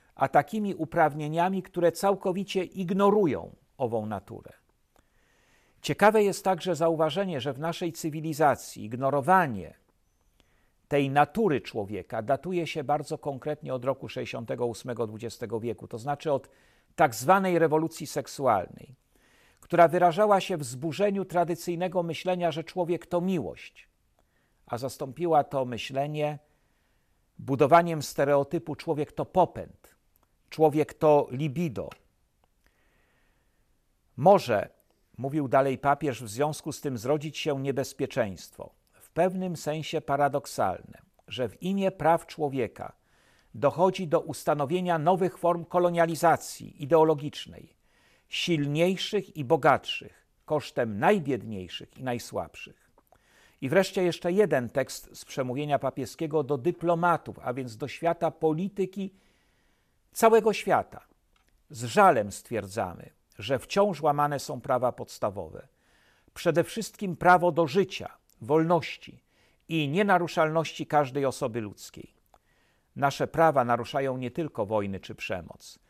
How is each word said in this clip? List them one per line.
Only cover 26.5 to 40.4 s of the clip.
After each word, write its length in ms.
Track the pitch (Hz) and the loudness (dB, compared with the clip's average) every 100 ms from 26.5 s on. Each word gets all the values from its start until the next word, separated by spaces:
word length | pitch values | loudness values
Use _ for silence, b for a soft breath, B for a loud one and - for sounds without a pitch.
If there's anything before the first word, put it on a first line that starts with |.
| _ _ _ _ _ _ _ _ - | _ _ _ _ _ _ _ _ -14
budowaniem 600 | 113 135 143 170 175 160 | -4 2 6 6 6 -2
stereotypu: 760 | 131 - 143 143 135 165 160 143 | -6 -2 2 2 2 -4 -6 -8
człowiek 360 | - 147 147 | -4 -4 -4
to 140 | - 135 | -6 -2
popęd, 680 | 185 170 - 82 - _ _ _ _ _ _ _ | 2 2 0 -14 -18 _ _ _ _ _ _ _
człowiek 440 | - 156 147 147 | 2 4 4 -2
to 340 | - 156 147 - | 2 4 6 4
libido. 580 | 123 151 123 175 101 73 - _ _ _ _ _ _ _ _ _ _ _ _ _ _ _ _ _ _ _ _ _ - | -4 -4 -4 -4 -6 -10 -14 _ _ _ _ _ _ _ _ _ _ _ _ _ _ _ _ _ _ _ _ _ 2
„Może”, 520 | 160 196 123 104 - - _ _ _ - | 6 6 4 0 -2 -12 _ _ _ -10
mówił 300 | 131 151 135 | -6 -4 2
dalej 300 | 135 139 127 | 2 2 0
papież, 460 | 143 143 147 117 | 0 0 -2 -6
„w 60 | 120 | -8
związku 420 | 107 147 147 160 | -4 -2 -2 -10
z 100 | 135 | -8
tym 160 | 147 123 | -8 -6
zrodzić 400 | 120 151 151 - | -2 -2 -4 -6
się 240 | 160 139 | -4 -2
niebezpieczeństwo, 1120 | 139 131 131 - 135 135 107 90 - - - _ _ | -2 -4 -6 -6 -6 -2 -4 -6 -16 -18 -18 _ _
w 160 | _ - | _ -8
pewnym 480 | - 185 185 185 165 | 0 0 0 -6 -6
sensie 440 | - 156 147 160 | -6 -6 -4 -6
paradoksalne, 1000 | - 139 143 139 | -2 0 2 0